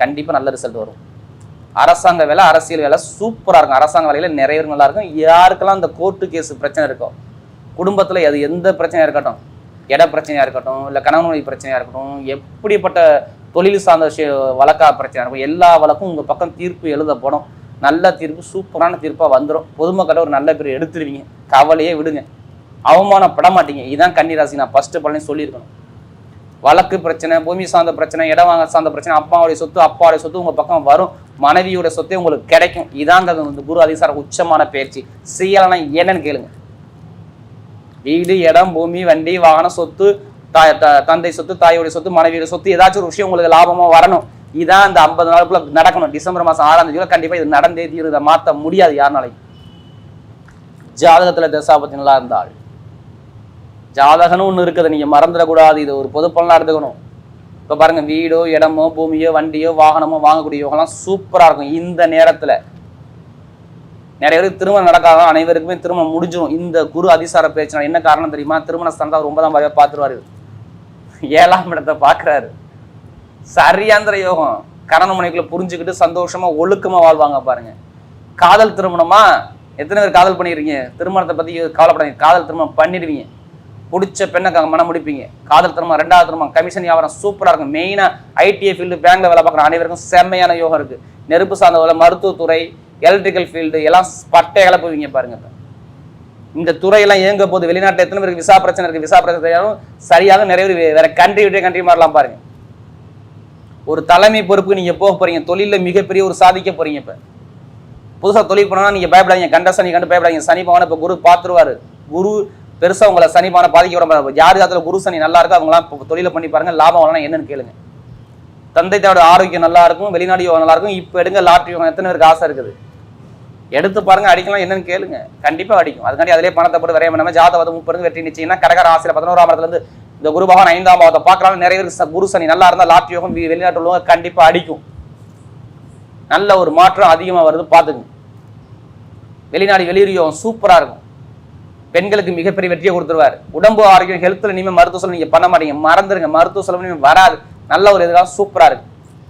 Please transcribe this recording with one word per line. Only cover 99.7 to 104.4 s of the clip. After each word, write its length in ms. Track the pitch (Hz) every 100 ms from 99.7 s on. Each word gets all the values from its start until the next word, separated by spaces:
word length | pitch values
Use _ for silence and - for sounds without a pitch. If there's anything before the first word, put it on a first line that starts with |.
| 208 - - -
சரியாக 360 | 170 196 190 208
நிறைய 120 | 180 190
பேர் 100 | 175
வே-, 140 | 165 156
வேற 100 | 160 156
கண்ட்ரி 240 | 175 202 202
விட்டே 180 | 190 180
கண்ட்ரி 180 | 175 175
மாறலாம் 260 | 165 160 147
பாருங்க. 200 | 127 110 - - - - - - - - - - - - - - -
ஒரு 80 | 156 151
தலைமை 300 | 175 208 220